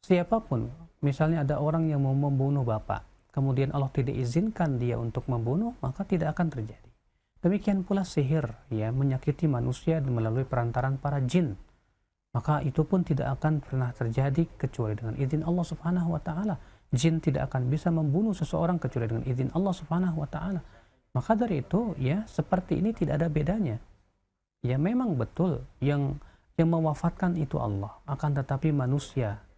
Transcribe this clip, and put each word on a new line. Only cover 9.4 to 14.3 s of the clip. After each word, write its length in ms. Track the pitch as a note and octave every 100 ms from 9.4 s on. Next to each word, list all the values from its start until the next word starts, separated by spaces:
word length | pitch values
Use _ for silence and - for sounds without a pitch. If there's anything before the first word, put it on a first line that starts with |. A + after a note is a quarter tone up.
| D#3+
manusia 500 | B2+ B2 B2+ - D#3+
melalui 460 | C3+ A#2+ A2 A#2
perantaran 540 | C3 B2 A#2+ A#2 C3 C3+
para 220 | D3 C#3+
jin. 320 | B2+ F3+ D#3+ G2 - _ _ _ _ _ _ B2
Maka 260 | - D3+
itu 220 | C#3+ B2+
pun 180 | D#3 F#3+
tidak 380 | F3 C3+ A#2+ C3+
akan 240 | D#3 D#3
pernah 260 | - C3 B2+
terjadi 540 | - A#2 A#2 C3+